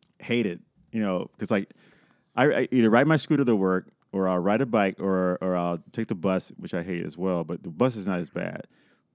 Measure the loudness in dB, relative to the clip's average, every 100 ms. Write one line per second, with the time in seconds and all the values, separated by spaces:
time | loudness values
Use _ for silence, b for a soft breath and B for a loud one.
0 | _ -12 -2 0 0 -4 _ _ _ -4
1 | -2 -2 -4 -8 -2 -2 -2 _ b b
2 | b b b 2 2 2 0 2 6 6
3 | 6 2 2 0 2 2 2 0 -2 _
4 | _ -2 0 2 2 2 2 2 2 0
5 | -2 0 0 0 -2 0 -2 -4 -8 -8
6 | -6 -2 0 -2 -4 -12 -8 -6 -4 -6
7 | -6 -4 -2 -2 -4 -8 -6 -2 0 -2
8 | -4 -4 -4 -6 -8 -8 -14 b b b
9 | b